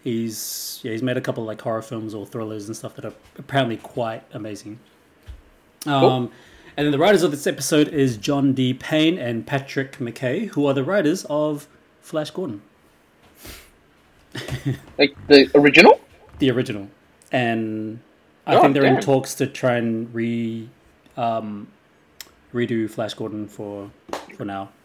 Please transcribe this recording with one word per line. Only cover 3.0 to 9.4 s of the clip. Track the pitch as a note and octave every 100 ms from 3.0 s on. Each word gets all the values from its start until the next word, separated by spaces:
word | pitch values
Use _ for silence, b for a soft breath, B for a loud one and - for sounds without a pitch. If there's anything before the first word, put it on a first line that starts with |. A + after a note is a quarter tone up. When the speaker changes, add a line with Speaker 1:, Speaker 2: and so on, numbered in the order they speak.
Speaker 1:
are | A2+ - _ -
apparently | D3 C#3 B2+ A2
quite | - - A#2 A2+ -
amazing. | A#2+ G#2+ G2+ G#2+ A#2 _ _ _ _ - - _ _ _ _ D3+
Um, | C#3
Speaker 2:
Cool. | C3+ B2+ A#2+ b b b b -
Speaker 1:
and | D3
then |
the | C#3+
writers | F3+ G3
of | E3
this | D3 G3+
episode | C#3 - D#3 D3+
is | D#3 C3+ G#2+
John | B2 C#3 C#3
D. | C3 B2+
Payne | B2+ - D#3 D#3 F3+
and | A#2+ A#2